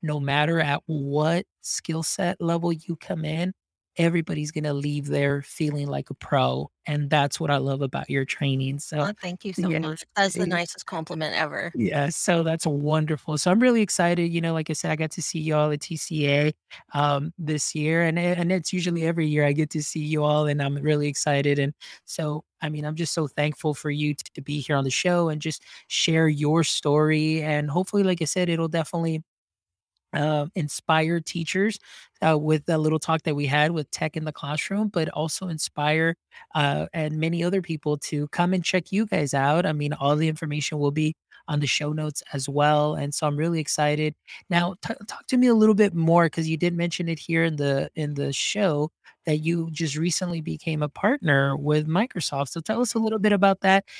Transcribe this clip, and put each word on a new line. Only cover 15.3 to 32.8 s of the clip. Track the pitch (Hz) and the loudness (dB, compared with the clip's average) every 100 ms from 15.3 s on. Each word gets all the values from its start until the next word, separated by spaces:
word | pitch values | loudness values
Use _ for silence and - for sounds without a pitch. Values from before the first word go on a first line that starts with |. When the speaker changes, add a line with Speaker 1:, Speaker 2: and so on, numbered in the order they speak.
| 165 | -4
Speaker 1:
you | 156 | 0
all | 151 151 | 2 2
at | 147 | 0
T | - 160 | -6 -8
C | - 156 143 | -6 0 2
A, | 143 151 - _ - - | 4 2 0 _ -20 -6
um, | 147 147 143 151 - | 0 2 0 -2 -6
this | 151 151 - 156 | -4 -2 -2 -2
year, | 151 165 | 0 2
and, | 170 165 | 2 2
and, | 175 175 | 0 0
and | 170 | 0
it's | 185 - | 0 0
usually | 180 175 170 160 | -2 -2 0 0
every | 170 156 | 0 2
year | 147 147 | 4 4
I | |
get | 143 151 | 2 0
to | 156 | -2
see | 151 160 | -4 -4
you | 151 156 | -2 0
all, | 147 151 151 | 2 2 2
and | 147 | 0
I'm | 139 143 | -2 -2
really | 147 147 147 | 0 2 0
excited, | 139 - 143 143 143 | -2 0 2 2 2
and | 139 - - - - | 0 -4 -14 -20 -12
so, | - 156 147 - _ | -6 -4 -4 -8 _
I | 151 | -8
mean, | 151 | -6
I'm | 147 156 | -6 -4
just | 165 | -4
so | - 151 | -2 -2
thankful | - 151 156 160 | 0 -2 0 -2
for | 147 151 | -2 -2
you | 147 147 | -2 -2
t-, | 147 - | -2 -8
to | - | -12
be | 139 147 | -6 -4
here | 135 | 0
on | 143 | 0
the | 135 | 2
show | - 180 175 170 | 0 2 2 2
and | 151 | -2
just | 160 - - - - | -4 -8 -12 -20 -8
share | - - 160 160 | -2 2 4 4
your | 147 147 160 | 4 4 4
story, | 156 - 147 147 156 156 156 160 | 2 0 2 4 4 4 2 0
and | 156 151 147 | 0 0 0
hopefully, | 151 185 208 | -2 0 2
like | 190 175 | 2 2
I | |
said, | 156 - 175 | 0 0 0
it'll | 165 165 | 0 0
definitely, | 165 156 170 165 160 - _ _ _ _ _ _ _ _ | -2 -2 -2 -2 -2 -6 _ _ _ _ _ _ _ _
uh, | - 147 151 147 - | -2 0 0 -2 -4
inspire | 147 - - 160 160 170 | -4 -4 0 2 2 0
teachers, | 160 170 165 190 208 214 - - - _ 165 | -2 -6 -2 0 0 -2 -10 -20 -20 _ 2
uh, | 156 | 2
with | 156 156 147 | 2 0 2
the | |
little | 160 | 0